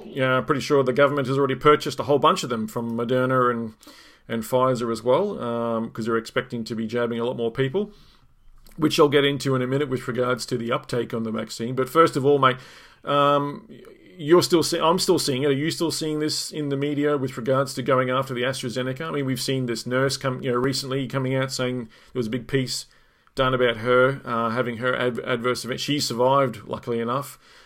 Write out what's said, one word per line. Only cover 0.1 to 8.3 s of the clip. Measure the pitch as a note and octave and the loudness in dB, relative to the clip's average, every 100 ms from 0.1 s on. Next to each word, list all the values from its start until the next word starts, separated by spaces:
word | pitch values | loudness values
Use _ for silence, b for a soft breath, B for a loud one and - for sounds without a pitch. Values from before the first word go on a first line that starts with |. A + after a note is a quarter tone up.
| C#3+ | -4
know, | C3 B2+ | 0 0
pretty | B2+ C#3 | 0 -2
sure | B2+ C#3+ | 2 2
the | B2+ | 2
government | B2 C#3+ C#3+ C3 | 4 4 4 0
has | C3+ | 0
already | C#3 C3 | 0 2
purchased | D3+ D3 D3+ C#3 | 4 4 2 -6
a | |
whole | A#2 C#3+ | 2 4
bunch | D3+ F#3 | 4 2
of | C3 | -2
them | A#2 G#2+ | -4 -4
from | B2 A#2 A#2 | -6 -4 -4
Moderna | A#2+ B2+ B2+ C3 B2 | 0 0 2 2 2
and, | A#2 A2+ - B B B B B | 0 -6 -12 B B B B B
and | A#2 | -8
Pfizer | A2 B2+ C3 B2 A#2+ | -2 2 2 0 -2
as | A2+ | -2
well, | A#2 C#3 G#3 D#3+ | 2 2 2 -4
um, | A#2+ A#2 A#2 A2+ A2+ | -6 -4 -2 -4 -4
'cause | - A2+ | -6 -2
they're | A2+ | -2
expecting | A2+ C3 B2+ A#2+ | -2 -6 -4 -8
to | A2 | -8
be | A2 A2 | -6 -4
jabbing | A#2+ A#2 A#2 | -2 -2 -2
a | A#2+ | -4
lot | B2+ | -2
more | A#2 | -4
people, | A2+ C3+ F#3 G#3 b b b b | -2 -2 -2 -4 b b b b